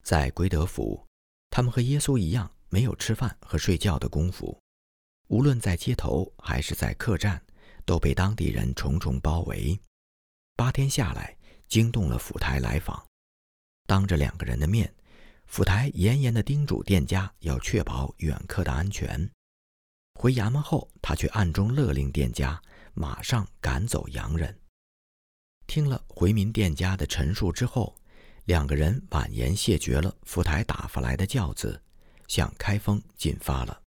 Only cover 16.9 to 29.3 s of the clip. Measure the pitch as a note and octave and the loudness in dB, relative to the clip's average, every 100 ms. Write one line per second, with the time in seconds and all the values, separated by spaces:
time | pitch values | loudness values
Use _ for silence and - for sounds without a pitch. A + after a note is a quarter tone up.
16.9 | F#2+ C#2 F#2+ F#2+ - E2 B1+ - G#2 - | 2 4 0 -2 -6 -4 -2 0 -2 0
17.9 | A#1+ C#2 - D#2 - - - D#2 C2+ F#2 | -4 -4 -4 -4 -4 -6 -4 -2 -2 -2
18.9 | G2+ - - F#2+ _ _ _ _ _ _ | -4 -6 -4 -6 _ _ _ _ _ _
19.9 | _ _ - B2 B2+ G#2 C3+ D3+ D3+ - | _ _ 0 2 2 0 0 0 -2 -2
20.9 | - - D2 - - F#2 D#2 G2+ C3+ C3 | -10 -4 -2 0 2 2 2 2 2 2
21.9 | C2+ C#2 D#2+ B1+ A#1 C2+ D2+ - - - | 2 0 0 0 0 -2 -2 -12 -20 -14
22.9 | - D2 - - A#2 G2 - - B1+ A2+ | -8 -6 -6 -2 -2 -2 -6 -4 -2 -2
23.9 | - - - G1+ D#2+ D#2+ - - _ _ | -4 -4 -8 -4 -2 -2 -6 -20 _ _
24.9 | _ _ _ _ _ _ _ - - D3 | _ _ _ _ _ _ _ -6 -2 0
25.9 | B2+ - - F2+ G#2+ G2+ A2+ G2 D2 F2+ | -2 -8 0 2 4 2 2 0 0 -2
26.9 | F#2+ D2 - C#2+ G2+ G2+ E2+ B2 - G2+ | -2 -2 0 0 0 -2 0 -2 -2 -4
27.9 | - - - - - - F2 C#2+ D2 D2+ | -6 -20 -20 -20 -14 2 2 4 2 2
28.9 | A#2+ - D#2 - | 0 -2 -2 -2